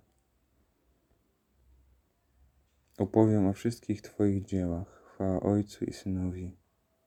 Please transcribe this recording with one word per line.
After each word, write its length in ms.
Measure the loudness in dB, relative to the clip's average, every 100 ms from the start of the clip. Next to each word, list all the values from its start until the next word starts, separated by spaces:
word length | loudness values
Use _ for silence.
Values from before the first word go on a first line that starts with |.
| _ _ _ _ _ _ _ _ _ _ _ _ _ _ _ _ _ _ _ _ _ _ _ _ _ _ _ _ _ -4
Opowiem 480 | 0 4 6 6 2
o 60 |
wszystkich 500 | 0 -4 -6 -6 -6
Twoich 420 | -6 0 0 0
dziełach. 580 | -2 -2 -2 -4 -8 -16
Chwała 360 | -20 -6 -2 0
Ojcu 440 | 2 0 -2 -6
i 80 | -8
Synowi, 640 | -8 -6 -4 -4 -6 -10 -14 _ _ _ _